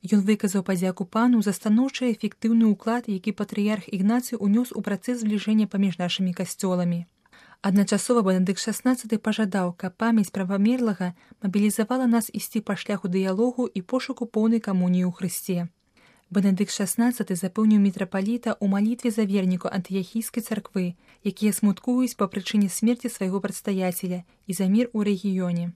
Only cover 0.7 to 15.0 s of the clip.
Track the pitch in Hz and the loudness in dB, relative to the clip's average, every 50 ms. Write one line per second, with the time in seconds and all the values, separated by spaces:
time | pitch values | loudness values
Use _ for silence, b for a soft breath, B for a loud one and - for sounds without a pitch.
0.7 | 190 175 180 185 180 - 196 180 - 220 233 247 247 226 202 208 185 - - 220 | -2 0 0 -2 -2 -4 -8 -4 0 2 4 4 4 4 4 2 -2 -2 0 2
1.7 | 214 226 254 269 - - 254 247 220 - - 208 - _ - 226 226 233 226 220 | 2 4 2 0 -2 -2 -2 -2 -2 -2 -4 -6 -6 _ -2 2 4 4 6 4
2.7 | 208 202 - 226 226 240 240 - 202 185 - 214 202 - 208 202 - - 202 208 | 4 2 0 -2 -2 -2 -2 -4 -6 -4 -4 -6 -4 -4 -6 -6 -2 -2 0 0
3.7 | 214 202 175 - - 185 190 208 226 247 247 - - 220 196 202 202 233 247 - | -2 -2 -6 -8 -4 0 2 2 2 2 0 -4 -6 -2 0 2 2 2 2 0
4.7 | - 220 196 - 208 190 - - 247 240 226 214 214 202 185 214 220 220 214 202 | -4 -6 -4 -4 -4 -4 -4 -6 -4 -2 -2 -2 -2 0 0 2 2 2 2 2
5.7 | - 196 202 196 170 - 180 175 - - 190 185 175 - 185 175 - _ - 190 | 0 0 0 0 0 -2 -2 -2 -2 -2 -2 -2 -2 -4 -6 -8 -6 _ -2 -2
6.7 | 180 180 180 175 175 170 175 _ _ _ b b b b b b b b - 196 | 0 0 0 0 -2 -4 -6 _ _ _ b b b b b b b b -2 2
7.7 | 185 208 202 - - 196 - - 247 233 220 190 185 185 185 180 196 - - - | 4 4 4 4 2 -2 2 2 2 2 4 4 2 2 2 0 0 -2 -4 -6
8.7 | 208 - - 254 254 247 - 214 226 214 _ 220 208 - 220 190 185 202 185 180 | -6 -2 0 0 0 0 -2 -4 -4 -2 _ -2 0 0 -2 0 0 0 -2 -2
9.7 | 175 _ - 185 - _ 220 233 233 220 202 - _ 202 190 180 196 196 202 220 | -4 _ -8 -10 -6 _ 0 2 4 4 2 2 _ -4 -2 -2 0 2 2 2
10.7 | 247 254 240 220 202 - 185 180 175 B B B B B - 196 180 208 202 214 | 2 2 0 0 0 -2 -4 -6 -6 B B B B B -6 -2 0 2 2 2
11.7 | 202 - 220 208 247 254 262 240 226 233 220 - - 208 - - - 226 202 - | 2 0 -2 0 0 0 2 4 4 2 2 -2 -6 -8 -10 -4 -6 -6 -4 -2
12.7 | 202 - - - 208 196 - 190 175 190 190 190 185 190 233 247 240 247 247 - | -6 -6 -4 -4 -6 -4 -2 -2 0 0 2 0 2 2 0 0 0 -2 -4 -2
13.7 | _ 196 180 - - 254 - - 254 - 240 220 - 220 214 226 233 226 214 - | _ -6 -6 -2 -2 -2 -2 -4 -6 -6 -8 -4 -2 0 2 2 2 2 0 0
14.7 | 190 185 180 180 180 180 | 0 2 2 2 2 2